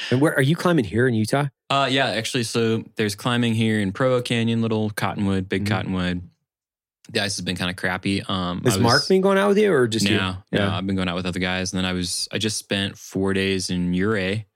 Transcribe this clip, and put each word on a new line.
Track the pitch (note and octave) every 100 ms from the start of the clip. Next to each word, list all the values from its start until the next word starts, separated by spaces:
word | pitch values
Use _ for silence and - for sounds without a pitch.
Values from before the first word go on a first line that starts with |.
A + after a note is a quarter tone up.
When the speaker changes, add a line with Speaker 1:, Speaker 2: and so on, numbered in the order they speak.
| -
Speaker 1:
And | B2
where | D#3
are | C#3+
you | C3+ E3
climbing | F3+ E3
here | G#2+ G#2+ B2+
in |
Utah? | A2 G#2+ C#3 C#3+ - -
Speaker 2:
Uh, | C#3 C3
yeah, | C3+ B2
actually. | G2 A2 C3
So | A2+ A#2+ A2+ A2+ - -
there's | G#2+
climbing | G2 C3 A#2+ A#2
here | A2 A2+ A2
in | F#2+
Provo | G2 C3 B2+
Canyon, | A#2+ A#2 A2+ A#2
Little | A2+ A2 G#2+
Cottonwood, | - G2+ - G2 F#2+ F#2+
Big | F#2+
Speaker 1:
Mm-hmm. | G2+
Speaker 2:
Cottonwood. | F#2+ - F#2 F2+ F2 F2 _ _ _ _ _ _ _ -
The | G#2+
ice | G2+ G2
has |
been | F2+ F#2
kinda | F2+
crappy. | F#2 F#2 F2+ G2 G2 -
Um, | F#2+ F2+ F2+
Speaker 1:
Has | B2
Speaker 2:
I | G2+
was |
Speaker 1:
Mark | A#2 C#3 -
been | F#3+
going | F#3+ G3
out | G3+
with | G3+
you | G#3
or | D3+ A#2+
just | A2 G2+
you? | G2
Speaker 2:
No, | F#2 F#2 -
no, | G#2
Speaker 1:
Yeah. | G2+ E2+
Speaker 2:
I've | F#2+
been | G2
going | F2+
out | F2
with |
other | F2+ F2+
guys. | F2+ F#2 F#2
And | F#2+
then | F#2
I |
was, | F2+ F2 - G#2+
I | G#2
just | G#2+ -
spent | - G2+ G2 -
four | - F#2+ G2
days | F#2+ F#2+ F#2+ F#2
in | F#2 F2
Ouray | F2+ G2+ A2 F#2 G#2+ -